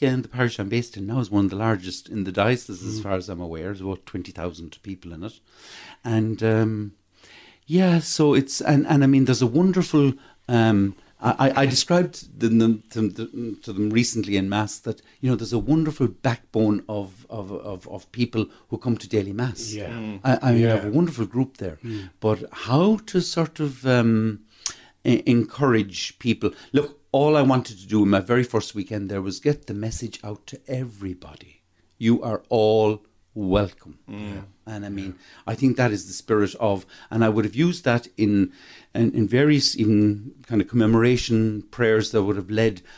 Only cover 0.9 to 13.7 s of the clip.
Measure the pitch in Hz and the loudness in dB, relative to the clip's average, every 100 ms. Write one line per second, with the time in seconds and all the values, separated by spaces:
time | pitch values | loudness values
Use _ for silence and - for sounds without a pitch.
0.9 | 98 98 127 101 101 98 95 113 101 92 | -8 -6 -4 0 2 2 0 -2 -2 -6
1.9 | - - 110 95 92 107 123 - 90 110 | -12 -10 -8 -4 0 0 0 -6 -12 -10
2.9 | 107 101 95 92 87 85 82 90 98 95 | -8 -4 -6 -6 -10 -10 -10 -10 -8 -8
3.9 | 92 - 92 90 82 87 80 80 - 101 | -10 -10 -12 -12 -10 -10 -10 -18 -18 -16
4.9 | 92 87 80 104 - _ _ - - - | -14 -14 -14 -14 -16 _ _ -20 -20 -20
5.9 | - 117 113 110 107 110 110 110 107 104 | -12 -2 0 0 0 2 2 2 -2 -10
6.9 | - _ _ - - - _ - 175 185 | -14 _ _ -20 -20 -20 _ -2 2 4
7.9 | 170 160 - 147 139 135 - - 139 - | 2 0 2 4 4 2 -2 2 2 4
8.9 | 143 135 135 127 123 123 139 185 180 165 | 4 6 6 4 2 2 2 2 2 2
9.9 | 151 139 131 - _ - 117 113 101 98 | 2 2 0 -10 _ 0 2 4 4 0
10.9 | - - - 117 117 135 139 135 127 - | -4 -20 -6 -2 2 2 2 2 0 2
11.9 | 175 175 - - - 117 113 113 110 - | 2 0 -6 -18 -2 2 4 4 2 -4
12.9 | 117 107 90 113 92 113 98 - | -4 -4 -4 -12 -10 -10 -12 -10